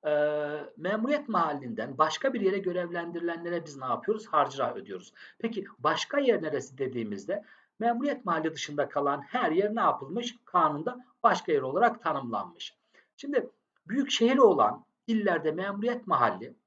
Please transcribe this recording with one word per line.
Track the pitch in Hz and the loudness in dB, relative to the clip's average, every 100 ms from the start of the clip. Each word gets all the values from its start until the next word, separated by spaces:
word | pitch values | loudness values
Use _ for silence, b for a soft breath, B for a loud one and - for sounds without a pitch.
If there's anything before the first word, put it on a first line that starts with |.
| 151 | 2
e, | 147 151 151 147 151 143 - | 2 2 0 -4 -6 -10 -8
memuriyet | 165 214 233 294 - | -4 -2 0 0 0
mahallinden | 196 160 143 131 107 110 123 | 0 0 -2 -6 -6 -8 0
başka | 156 - 269 | 0 2 -2
bir | 240 | 0
yere | 190 196 | 0 0
görevlendirilenlere | 180 180 175 175 170 170 170 170 170 170 151 | -2 -4 -4 -6 -6 -6 -4 -4 -4 -6 -6
biz | 139 | -10
ne | 131 | -4
yapıyoruz? | 117 - 220 - | -4 -2 -4 0
Harcırah | 151 135 135 120 98 | 0 0 0 -4 -4
ödüyoruz. | 98 92 92 B B B | -10 -12 -12 B B B
Peki | 226 214 196 - | -6 -6 -10 -4
başka | 139 160 - 285 | 0 0 0 0
yer | 269 220 | 4 2
neresi | 156 143 127 - | 2 -4 -6 -6
dediğimizde | 131 123 110 101 95 185 B B B _ | -4 -4 -6 -6 -6 -6 B B B _
memuriyet | 233 233 285 262 190 | -2 0 -2 -4 -2
mahalli | 160 160 | 0 -2
dışında | 156 - 147 143 | -4 -8 -2 -2
kalan | 147 143 143 | 0 0 -2
her | - - 196 | -4 -2 0
yer | 160 208 226 | 2 0 2
ne | |
yapılmış? | 180 127 131 196 240 - _ | 2 0 -4 -6 -8 -12 _
Kanunda | 180 160 147 170 247 B B | 2 2 2 -4 -6 B B
başka | 226 180 - | 2 4 2
yer | 151 | 0
olarak | 131 151 233 226 | 2 2 2 2
tanımlanmış. | 165 143 120 107 92 85 - _ _ b b _ | -2 -2 -2 -6 -6 -12 -18 _ _ b b _
Şimdi | 277 277 - _ _ _ - | -2 -2 -2 _ _ _ -6
büyük | 240 269 | -2 0
şehir | - 226 262 | 4 4 8
olan | 233 151 104 - - _ - | 8 8 4 2 -12 _ -2
illerde | 220 202 170 156 | 2 2 2 0
memuriyet | 160 196 202 226 240 190 | -2 -4 -4 -2 -4 0
mahalli | 147 117 98 120 - | 2 2 0 -10 -16